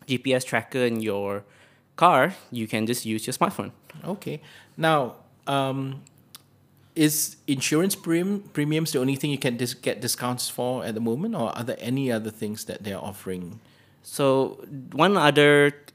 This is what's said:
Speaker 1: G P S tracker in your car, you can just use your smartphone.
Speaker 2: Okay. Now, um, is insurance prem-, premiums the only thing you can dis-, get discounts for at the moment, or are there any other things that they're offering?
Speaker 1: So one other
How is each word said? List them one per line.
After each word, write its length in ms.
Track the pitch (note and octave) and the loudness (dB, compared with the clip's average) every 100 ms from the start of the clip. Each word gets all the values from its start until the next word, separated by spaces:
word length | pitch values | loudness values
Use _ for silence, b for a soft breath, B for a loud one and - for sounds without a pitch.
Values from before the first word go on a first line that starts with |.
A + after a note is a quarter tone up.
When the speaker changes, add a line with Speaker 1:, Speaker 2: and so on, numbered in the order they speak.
| - | -4
Speaker 1:
G 120 | B2 | -2
P 160 | C3 | 0
S 80 | B2+ | 0
tracker 420 | - A#2+ - C3 | 2 -2 -2 0
in 160 | B2 A2+ | 0 0
your 440 | G#2+ G2+ G2+ G2+ - b b b b | -2 -4 -4 -6 -10 b b b b
car, 400 | - E3+ C#3+ D#3 F#3 - | 4 6 6 4 0 -10
you 160 | A#2+ A2 | -6 -2
can 200 | A2 A2 | -2 0
just 200 | B2 A2 | -2 -2
use 180 | A2 | -4
your 100 | - | -4
smartphone. 360 | - F#3 - G2+ - - D3+ | -2 -2 -2 -8 -10 -20 -14
Speaker 2:
Okay. 360 | D3+ G3+ - D3 B B B - | -10 -10 -10 -12 B B B -2
Now, 380 | D#3+ D3+ A#2+ - _ _ - | 2 2 0 -6 _ _ -2
um, 560 | C#3 C3+ C3+ C3+ C3+ - _ _ - _ _ _ _ _ - | 0 0 -2 -6 -10 -16 _ _ -20 _ _ _ _ _ 2
is 400 | D3+ D3+ - - - | 2 2 -4 -6 -4
insurance 480 | C3+ - D3+ G3 - | -2 0 2 2 -2
prem-, 440 | E3+ E3 F#3 G3+ G3+ | -2 0 0 -2 -4
premiums 400 | - D3 D#3 D#3+ | -4 0 0 0
the 80 | C3+ | 0
only 160 | C3 C3+ | 0 0
thing 140 | D3+ | -2
you 80 | C3+ | 0
can 180 | C3+ A#2+ | -2 -2
dis-, 180 | B2 | -4
get 260 | - C3+ - | -4 -4 -4
discounts 480 | B2 - B2 B2 - | -4 -4 -4 -4 -6
for 360 | - B2 B2+ | -4 -2 -2
at 100 | F#2+ | -4
the 60 | A2 | -4
moment, 340 | A#2 B2 A3+ | -2 -2 -4
or 220 | G3 A2 - | -4 -4 -4
are 80 | |
there 120 | A#2+ - | -6 -6
any 300 | A#2 C3+ C3 | -4 -2 0
other 200 | A2+ A2 | -2 -4
things 340 | - G#2 G#2+ - | -8 -8 -8 -10
that 180 | - | -10
they're 140 | G2+ F#2+ | -8 -8
offering? 600 | - G2+ G2 F#2 F2 A2 b b b b | -8 -10 -8 -8 -8 -14 b b b b
Speaker 1:
So 640 | - - C#3 C3+ C3 - - C#3 B2+ | -10 0 2 4 2 -4 -16 -16 -6
one 240 | C3 F3 G3+ | 2 4 6
other 560 | D3 C#3+ D3 D3 C#3+ - - | 6 8 8 8 6 2 -14